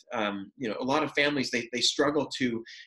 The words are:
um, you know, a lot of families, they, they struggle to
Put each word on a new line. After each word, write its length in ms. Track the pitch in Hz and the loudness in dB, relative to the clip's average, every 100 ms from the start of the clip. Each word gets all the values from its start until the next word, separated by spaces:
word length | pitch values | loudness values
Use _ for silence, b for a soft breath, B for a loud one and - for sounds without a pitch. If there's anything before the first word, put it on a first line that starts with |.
| - | -6
um, 380 | 120 104 101 98 - | -2 0 -2 -8 -6
you 120 | 120 | -6
know, 80 | 101 | -2
a 60 | |
lot 180 | 127 151 | 0 2
of 100 | 143 | 2
families, 360 | - 147 143 123 | 2 2 2 0
they, 180 | 120 117 | -2 -2
they 80 | 123 | 0
struggle 460 | - - 143 147 127 - | 0 4 2 2 -2 0
to 240 | 127 113 B B | 0 0 B B